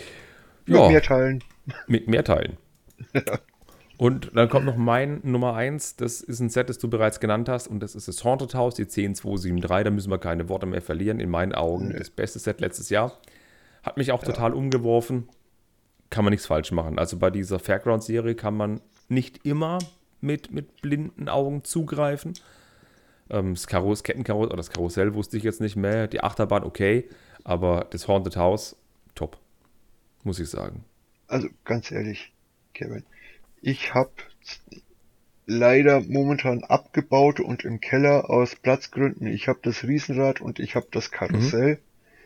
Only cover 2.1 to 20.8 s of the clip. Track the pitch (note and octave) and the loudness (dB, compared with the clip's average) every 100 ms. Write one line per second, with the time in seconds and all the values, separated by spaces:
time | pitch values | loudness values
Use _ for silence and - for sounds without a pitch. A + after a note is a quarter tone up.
2.1 | A2+ - F2 - - _ _ _ - A#2+ | 2 4 2 0 -6 _ _ _ -20 -4
3.1 | C3 - B2+ - _ - - _ - B2 | -2 -2 -4 -8 _ -20 -20 _ 0 2
4.1 | C3 - A#2 A#2 C3+ C#3 A#2+ A#2 A#2+ C#3 | 2 0 2 4 4 2 0 2 2 0
5.1 | D3 C3+ B2 B2 A2+ B2+ D3 - - A#2+ | -4 -2 0 0 -2 -4 -4 -8 -6 -6
6.1 | - - A#2 A#2+ B2 B2 A#2+ A#2 A2+ A2 | -6 -10 -4 -2 0 -2 -4 -4 0 0
7.1 | - A2 G#2+ A#2+ B2 - G#2 G#2 G#2+ G2 | 0 -2 0 -2 -4 -6 -8 -10 -10 -12
8.1 | F2+ A#2 C3+ C3 C3 B2 A#2+ G#2 - G2+ | -4 0 0 -2 -2 0 -2 -4 -2 -2
9.1 | G2 G2+ G2+ F#2 F2+ F2 F#2 G#2+ G#2 G2 | -4 -6 -4 -2 -2 0 0 2 0 -2
10.1 | F#2 E2+ E2+ E2+ F#2+ F#2+ F2+ - E2 G2+ | -4 -2 -4 -4 -4 -4 -6 -4 -4 -2
11.1 | A2 F2+ E2+ F#2+ - E2 F2+ F#2+ - - | -2 -2 -2 -2 0 -2 -2 -4 -6 -8
12.1 | - G2+ - - G#2 F#2+ - A2+ G#2 A#2+ | -6 -6 -6 -6 -4 -4 -6 -4 -2 -2
13.1 | - _ - _ _ _ _ - - C3+ | -6 _ -20 _ _ _ _ -8 -4 -2
14.1 | B2 - A#2+ A#2 C3+ C3+ C3 A#2 A#2 A#2+ | -2 -2 -2 0 0 0 0 4 2 2
15.1 | B2+ A#2 _ _ _ _ _ _ _ _ | -4 -6 _ _ _ _ _ _ _ _
16.1 | - G2+ G#2 - D#2 D#2 E2 D#2+ D#2+ E2+ | 0 2 2 0 -2 0 -2 -2 -2 -4
17.1 | F2 F#2 G2 F#2 F#2+ - G2 - A2+ A2 | 0 0 0 -4 -4 -2 0 2 0 0
18.1 | A2+ A#2 A#2 A2 G#2+ G#2 G#2+ - _ - | -2 -2 -2 -4 -2 -2 -4 -10 _ -4
19.1 | B2+ B2+ - D3 D3 D#3+ F3+ E3+ - _ | -2 -2 -6 -4 -2 -2 -4 -8 -16 _
20.1 | _ C#3 D3 - - C#3+ _ | _ -6 -6 -6 -12 -12 _